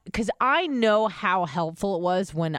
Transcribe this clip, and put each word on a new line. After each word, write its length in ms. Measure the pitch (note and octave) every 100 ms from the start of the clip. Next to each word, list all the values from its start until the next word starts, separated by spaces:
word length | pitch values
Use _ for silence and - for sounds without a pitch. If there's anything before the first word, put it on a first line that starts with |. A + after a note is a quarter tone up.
| -
'cause 160 | - A3 -
I 280 | B3 D4+ F4+
know 400 | B3+ A3+ G#3+ A3
how 380 | E3+ G3 F#3 E3+
helpful 500 | D#3 D#3+ E3 G3+ F3+
it 60 |
was 320 | F3 F#3 G3
when 240 | D3+ E3